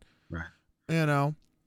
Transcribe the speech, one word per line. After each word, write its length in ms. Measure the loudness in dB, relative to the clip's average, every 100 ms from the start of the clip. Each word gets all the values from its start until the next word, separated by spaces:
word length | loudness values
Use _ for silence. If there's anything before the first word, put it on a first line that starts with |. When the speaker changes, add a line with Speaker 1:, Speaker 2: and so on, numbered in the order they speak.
| -8 _ -12
Speaker 1:
Right. 180 | -10 -10 -16 _ _ -2
Speaker 2:
you 160 | 0 2
know? 300 | 2 0 -4 _ _